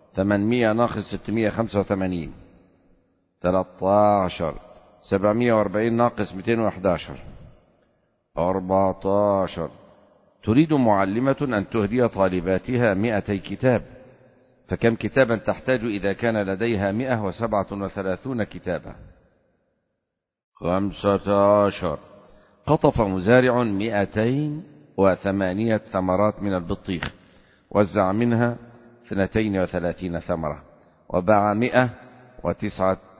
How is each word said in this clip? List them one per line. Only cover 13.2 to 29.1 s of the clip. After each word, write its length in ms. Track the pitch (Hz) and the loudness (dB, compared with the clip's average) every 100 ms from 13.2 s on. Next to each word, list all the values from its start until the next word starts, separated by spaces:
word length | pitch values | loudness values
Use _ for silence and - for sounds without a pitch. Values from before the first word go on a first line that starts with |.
| 95 101 | -2 -6
كتاب، 460 | - 98 131 113 - - - - _ _ _ _ _ | -6 -2 0 0 -2 -16 -20 -20 _ _ _ _ _
فكم 280 | 92 117 113 | 0 0 0
كتاباً 400 | 107 - 127 113 | -2 2 2 2
تحتاج 440 | - 98 - 127 | -2 -4 -2 -2
إذا 340 | 113 101 95 | -2 -4 -4
كان 240 | 95 117 113 | -2 -2 0
لديها 500 | 98 95 117 110 98 | -2 -2 -2 0 0
مائة 340 | 104 131 117 101 | -2 -2 -2 -4
وسبعة 420 | 85 113 107 95 | -4 -2 -2 -4
وثلاثون 720 | 101 95 101 95 90 131 123 | -6 -8 -6 -6 -6 -6 -6
كتاباً؟ 520 | 101 95 92 85 - - - - _ _ _ _ _ _ _ _ _ _ _ _ _ | -6 -8 -8 -8 -8 -18 -20 -20 _ _ _ _ _ _ _ _ _ _ _ _ _
خمسة 1080 | _ 92 90 101 87 101 98 98 101 101 104 101 | _ -2 -2 -2 -2 0 0 2 4 6 6 4
عشر: 340 | - 90 73 - - - - _ _ - | 0 -4 -6 -10 -20 -20 -20 _ _ 0
قطف 360 | 151 151 127 | 2 4 2
مزارع 600 | 104 95 92 123 127 120 | 0 0 4 6 6 2
مائتين 1000 | 120 98 110 104 98 107 113 135 151 151 - - - - | 0 0 -2 0 0 0 0 0 -2 -6 -12 -20 -14 2
وثمانية 800 | 98 90 98 98 92 92 113 107 | 2 2 0 0 0 0 0 0
ثمرات 680 | - 98 92 92 107 - | 0 -4 0 2 2 0
من 100 | 101 | -4
البطيخ، 600 | 92 85 98 - 87 - - _ _ _ _ _ | -4 -4 -8 -6 -6 -6 -12 _ _ _ _ _
وزع 400 | - 101 95 92 | 0 2 2 2
منها 460 | 101 120 113 120 120 - - - - | 2 2 2 0 -2 -12 -20 -20 -20
اثنتين 520 | - | -10